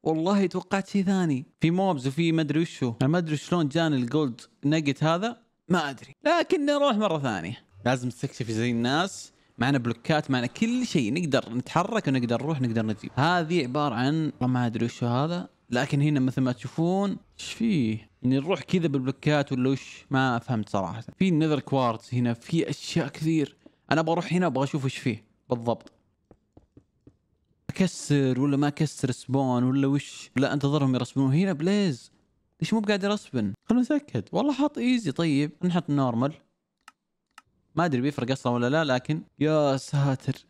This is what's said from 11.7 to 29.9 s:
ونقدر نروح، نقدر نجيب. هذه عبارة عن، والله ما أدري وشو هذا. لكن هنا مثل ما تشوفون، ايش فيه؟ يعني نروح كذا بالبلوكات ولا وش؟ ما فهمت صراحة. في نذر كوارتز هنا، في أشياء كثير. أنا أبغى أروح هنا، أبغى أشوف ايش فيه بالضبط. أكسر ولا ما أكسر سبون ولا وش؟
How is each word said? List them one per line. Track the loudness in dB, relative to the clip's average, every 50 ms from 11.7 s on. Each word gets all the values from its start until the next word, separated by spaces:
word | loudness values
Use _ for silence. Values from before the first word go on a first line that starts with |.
| -2 0 0 0 -2 -2 0
ونقدر | 0 0 0 2 0 0 0
نروح، | 0 -2 -2 -2
نقدر | -2 0 0 0 -2
نجيب. | -2 -4 -6 -8 -6 0
هذه | 0 2 2 2 0 0 0 0 -2 -2
عبارة | 0 -2 -2 -2 0 0
عن، | 0 0 0 0 0 -2 -2 -4 -2
والله | -2
ما | 0 0 2 0
أدري | 0 0 -2 -2
وشو | -2 -2 -4 -2
هذا. | 0 0 0 0 -2 -4 -6 -8 -10 _ _ _ _
لكن | -2 -2 0 0 2 2
هنا | 2 2 2 2
مثل | 0 0 0 0
ما | 0 0
تشوفون، | 0 -4 -8 -10 -4 -2 0 0 2 0 0 -2 -4 -6 -12 _ _ -16
ايش | -14 -14 -6
فيه؟ | -2 0 0 2 2 2 0 -2 -4 -8 _ _ _
يعني | 0 0 0
نروح | 0 0 -2 -4 -4
كذا | -2 0 0 0 2
بالبلوكات | 2 0 0 -2 -2 -6 _ 0 2 2 2 2 0
ولا | -2 0 0 0
وش؟ | 0 -2 -4 -14 -20 -20 -8 _
ما | 0 2 2 2 0 -2
فهمت | -2 -2 -2 -2 -2 -2
صراحة. | -2 -2 -2 -2 -6 -10 -12 -14 -2 _
في | 2 2
نذر | 4 4 2 2 2 0
كوارتز | -2 0 0 2 2 2 0 -2 -8 -4 -2
هنا، | 0 0 0 -2
في | -4 -4 -2 -2 -2 0 -2
أشياء | -4 -8 -8 -4 -2 -2 -2
كثير. | -2 -6 -4 -2 0 2 2 0 -2 -6 _ _ -20 _ _ _ -2
أنا | 0 0
أبغى | 2 0 0
أروح | -2 0 0 0
هنا، | 0 2
أبغى | 2 2 0 -2
أشوف | 0 -2 -2 -2
ايش | -2 -4
فيه | -2 -4 -4 -4 -4 -8 _ _ _ _ _
بالضبط. | -6 -2 -2 -2 -4 -4 -6 -20 _ _ _ _ _ _ _ _ -20 _ _ _ _ -20 _ _ _ -20 _ _ _ _ _ -20 _ _ _ _ _ _ _ _ _ _ _ -14
أكسر | 0 0 0 0 0 -6 -2 0 2 2 4 2 2 2
ولا | 2 2 2
ما | 2 2
أكسر | 0 0 0 -2 -2 -2 -4 -2 -4
سبون | -4 -4 -4 -2 0 0 2 2 2 2 2
ولا | 2 2 2 2
وش؟ | 2